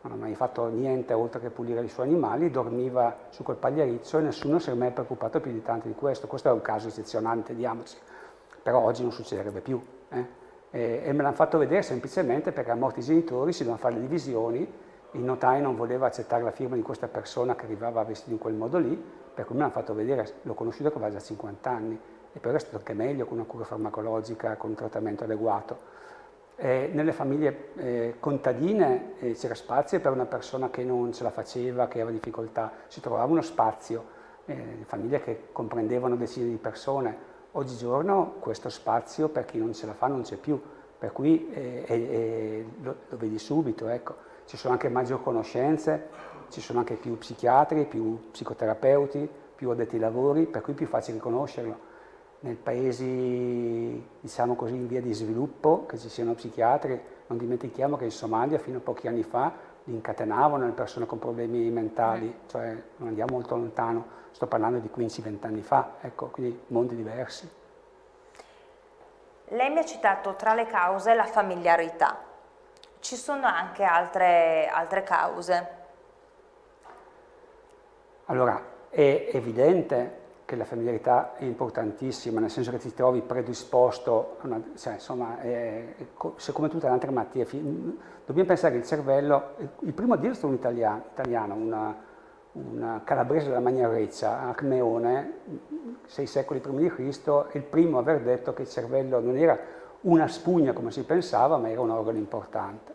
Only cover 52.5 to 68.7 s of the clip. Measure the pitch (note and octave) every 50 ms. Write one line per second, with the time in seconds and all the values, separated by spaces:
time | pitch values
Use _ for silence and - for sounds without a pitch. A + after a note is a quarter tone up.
52.5 | A2+ A2+ - A#2+ B2 B2 C3 B2+ A#2+ A#2+ C3 B2+ B2+ B2+ B2+ B2 B2 B2 B2 B2
53.5 | B2 A#2+ A#2+ A#2 A#2 A#2 A#2 A#2 A#2+ A#2 A#2 - - - - A2 - - A#2+ A#2+
54.5 | B2 A#2+ B2+ A2+ B2 B2+ B2 A#2 B2 B2+ A#2+ B2 G#2+ G#2 A2+ G#2+ A2 A#2 C#3 D3
55.5 | - - - D#3 E3 - - - - A2 A2+ A2+ - - A#2 A#2 A#2 - - A#2
56.5 | - A#2 A2+ A#2 C3+ D3 C#3+ C3+ B2+ A#2 - - - - - - B2 A#2 A#2+ A#2
57.5 | B2 A#2+ - A#2 - - C3 C#3+ D3 B2+ B2+ A2+ - - B2+ A2 A2+ A2+ C#3 D3
58.5 | D#3 C#3+ - B2 C3 B2+ - B2+ B2 - - A#2 A#2 A#2 A2 - - A#2+ C3+ C3+
59.5 | - - - - - - - - A#2+ A2+ A2 - A2 - G#2+ G#2+ G#2+ A#2+ C#3+ D3+
60.5 | C#3+ C3+ B2+ A#2+ A2 - A#2+ - - A#2+ A#2 - A#2 A#2 A#2+ B2 A#2 A#2 A#2 A2+
61.5 | A#2+ A#2+ A#2 A2+ A#2 A#2 A2 G#2+ - - A#2 A2+ A2+ A2+ A2 A2+ A#2 - - -
62.5 | - A#2+ A#2 A2+ A2+ A2+ - - - - B2 A2+ A2 G#2 A2+ B2+ C3 B2 A#2+ -
63.5 | B2 A#2+ A#2 A2+ - - A#2 A#2 A#2 A2+ A2+ - - - - - - - B2+ B2
64.5 | A#2 A2+ A2 A#2 B2 B2 G#2+ G#2+ - B2 A#2 A2 - - G#2+ G#2+ G#2 G2+ - A2
65.5 | G#2+ G#2+ G2+ - C#3 B2+ - - - - - B2 - - - - - - B2+ A#2+
66.5 | A#2 B2 - - B2 A#2 B2 B2 A#2+ A#2 A2 G#2+ A2+ B2 B2+ - - - - E3
67.5 | - - - - - - - - - - - - - - - - - - - -
68.5 | - - - -